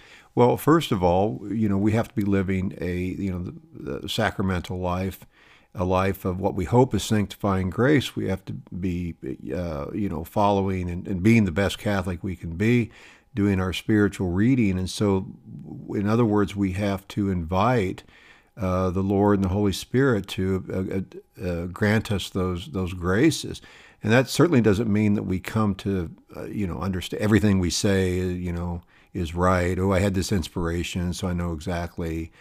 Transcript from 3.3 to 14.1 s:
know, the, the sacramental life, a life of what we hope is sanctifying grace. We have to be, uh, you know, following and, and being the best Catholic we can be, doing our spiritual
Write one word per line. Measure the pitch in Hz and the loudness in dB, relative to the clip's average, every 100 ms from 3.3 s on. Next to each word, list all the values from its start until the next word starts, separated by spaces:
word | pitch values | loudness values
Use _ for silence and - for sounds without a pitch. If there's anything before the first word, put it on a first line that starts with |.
know, | 90 90 - - | -4 -8 -12 -20
the, | - 65 69 | -14 -10 -8
the | - | -6
sacramental | - 101 - 95 90 - 92 | -2 -2 0 -2 -2 -4 -6
life, | 90 90 95 - - _ - - _ | -4 -2 -4 -8 -20 _ -20 -20 _
a | - | -4
life | 92 92 98 92 | 0 2 2 -2
of | 98 92 | -4 -2
what | 95 | -2
we | 98 | -2
hope | 82 120 131 | 2 4 4
is | 98 | 2
sanctifying | - 107 98 - 101 95 92 | 0 0 0 -2 0 0 -2
grace. | 107 131 143 - | 0 4 4 0
We | - 104 | -6 -4
have | 95 - | -4 -6
to | |
be, | 104 - 92 92 87 87 - 67 - - | -12 -12 -6 -4 -2 -4 -8 -10 -10 -8
uh, | 78 85 71 - | -6 -6 -6 -6
you | 104 98 | -4 -4
know, | 76 | -4
following | 82 110 104 101 98 92 87 | -4 0 2 2 0 -2 -4
and, | 87 - | -6 -6
and | 92 | 2
being | 104 117 | 6 6
the | 95 | 4
best | 80 95 - | 2 0 0
Catholic | 104 98 92 87 | -2 -2 -2 -6
we | 98 87 | -6 -8
can | 82 82 | -8 -2
be, | 110 120 107 - - - _ | 2 2 0 -8 -20 -20 _
doing | 101 101 92 | 0 2 2
our | 92 | 0
spiritual | 85 - 107 101 | -4 2 4 4